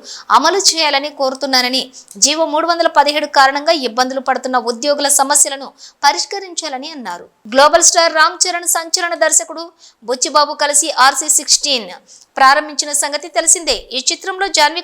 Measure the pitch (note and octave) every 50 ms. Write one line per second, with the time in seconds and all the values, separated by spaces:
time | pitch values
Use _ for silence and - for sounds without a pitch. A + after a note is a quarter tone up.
0 | - - - - - - G#3 A#3+ C#4 E4 F4+ G4 G4 - D#4+ D#4+ D#4+ D4 C#4+ C#4
1 | C#4+ D4 C#4+ D4 C#4 C4 C4+ C4+ C#4+ C4+ C4 B3+ B3 B3 C4 C4 - - - -
2 | - _ - G3+ F#3+ C4+ D4+ D#4+ E4 D4+ D4 D#4 E4 E4 E4+ E4+ E4 E4 - D4+
3 | C#4 C#4+ D4 D4+ D4+ D4 - D4 C4+ C4+ C#4 C#4+ C#4+ D#4+ F4 D#4 B3+ A#3 G#3+ B3+
4 | B3+ B3+ C4 C4+ C4 C4+ B3+ B3+ C4 B3+ B3+ B3 A3 A#3 A#3+ A3+ C4 D4 C#4+ D4
5 | C#4+ C#4 C#4+ - C4+ C4+ D4 D4 - D4+ C#4 C#4 C4+ - - _ - - _ _
6 | - C#4+ D#4 F4 - - G4+ G4 F#4+ F4+ E4+ - D#4+ D4+ C4+ B3+ C#4 D#4+ E4 C#4+
7 | A#3 F#3 F3 F3 - - _ _ _ G#3 A3 C4+ C#4+ D4+ D#4 E4+ E4 - - F4
8 | E4 E4 D#4 D#4+ D#4 E4+ F4+ E4+ - F4+ F4 E4+ F4 - - E4+ E4 E4 - F#4
9 | F4 E4+ E4+ E4 D#4+ D#4 D#4 D#4+ E4 E4 D#4+ D#4+ E4+ E4+ _ _ - - _ _
10 | A3+ G#3+ C4 C4 - D#4+ C4+ D4+ D4 C#4+ D4+ D4 D4+ D4 D4 - E4 D#4 - -
11 | C4 C4+ C#4+ - D#4 D#4 - - C#4+ - - - - D4 C4+ A#3+ G#3 F3 F3+ -
12 | _ _ - - _ _ _ - A#3 C4 C#4 D4+ D4+ D4+ D4 - D4+ D4 C#4+ -
13 | D#4+ C#4+ C#4+ D4 D4+ E4+ - F4 D#4+ E4 - F4+ E4 D#4 A#3 F#3 - - A#3 B3+
14 | B3+ - E4+ E4 - C#4+ C#4+ F#4 G4 F#4+ D#4 D#4 D4 D4 D#4+ F4